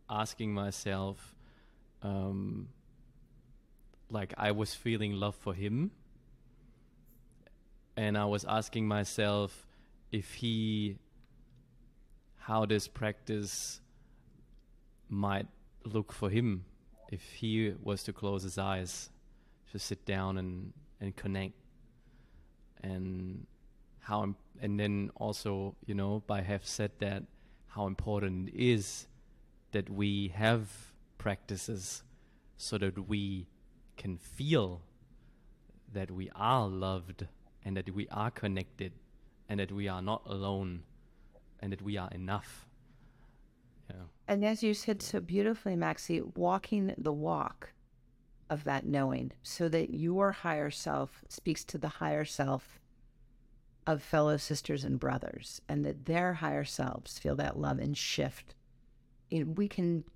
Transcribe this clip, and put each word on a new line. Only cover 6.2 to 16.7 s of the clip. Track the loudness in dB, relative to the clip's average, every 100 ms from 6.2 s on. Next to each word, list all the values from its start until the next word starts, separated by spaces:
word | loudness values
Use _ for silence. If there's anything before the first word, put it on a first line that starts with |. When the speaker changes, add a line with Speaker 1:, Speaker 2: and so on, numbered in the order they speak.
| -20 -20 -20 -20 -20 -20 -20 -20 -20 -20 -20 -20 -20 -20 -20 -20 -12 -2
Speaker 1:
And | 2 4
I | 4
was | 2 2
asking | 0 2 0 2
myself | 2 2 2 4 4 2 -4 -20 -20 -20 -20 -6
if | -4 -4
he, | -2 0 2 2 2 0 -4 -12 -20 -20 -20 -20 -20 -20 -20 -20 -20 -20 -20 -20 -14
how | 0 2 4
this | 4 2
practice | -2 -2 -2 -2 -2 -2 -4 -6 -10 -14 -20 -20 -20 -20 -20 -20 -20 -20 -20 -20 -20 -4
might | 0 2 2 -2 -10 -20 -14
look | -2 -2 -2
for | -2 0
him, | 4 2 0 -4